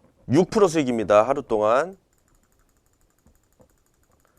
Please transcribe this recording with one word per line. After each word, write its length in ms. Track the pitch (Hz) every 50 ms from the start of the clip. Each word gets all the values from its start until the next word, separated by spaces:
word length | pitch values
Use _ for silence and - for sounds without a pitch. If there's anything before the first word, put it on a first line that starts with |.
| _ _ _ _ _ -
육 200 | 123 156 185 -
프로 180 | - 220 202 175
수익입니다. 540 | 151 165 143 127 120 113 104 92 104 104
하루 200 | 110 123 139 147
동안. 540 | 127 - 117 107 104 107 117 135 160 185 196 - _ _ _ _ _ _ _ _ _ _ _ _ _ _ _ _ _ _ _ _ _ _ _ _ _ _ _ _ _ _ _ _ _ _ _ _ _ _ _ _ _ _ _ _ _ _ _